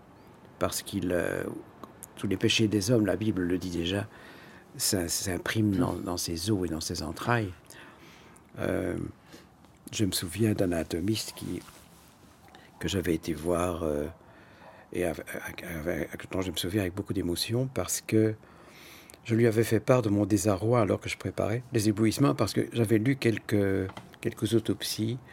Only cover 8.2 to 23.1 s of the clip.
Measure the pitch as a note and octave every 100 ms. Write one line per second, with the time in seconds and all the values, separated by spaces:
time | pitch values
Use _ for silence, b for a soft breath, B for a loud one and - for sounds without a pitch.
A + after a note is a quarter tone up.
8.2 | B B - - F#2+ F#2 F2+ F2 E2+ -
9.2 | B B B - - - - - G2+ -
10.2 | F#2 F2+ A2 G2+ F#2+ E2+ D#2+ F2 F#2 A2
11.2 | - - F#2+ F2+ - - - - - -
12.2 | - - - B B - F2 F#2+ E2+ D#2+
13.2 | - D2+ D#2+ E2+ F2+ E2+ D#2 D2 D2 -
14.2 | B B B B B B B - F2 D#2
15.2 | - - - - D#2+ E2 D#2 E2 D2 E2
16.2 | - F2 F#2 - F2+ G#2 F#2 F#2 G2 G2
17.2 | E2+ E2+ - A2+ C3 C3 F#2 - - A2
18.2 | A2 G#2+ B B B B B B B B
19.2 | - A2+ A#2 G#2+ A2+ A2 - B2+ G#2+ G2+
20.2 | G2+ G#2 G#2+ F#2+ A2 B2 G2+ G2+ - -
21.2 | G2 - F#2+ A#2 B2 A#2+ G#2 G#2 A2 G#2
22.2 | C#3 C3 G#2+ - A2+ A#2 G#2 A2+ A2+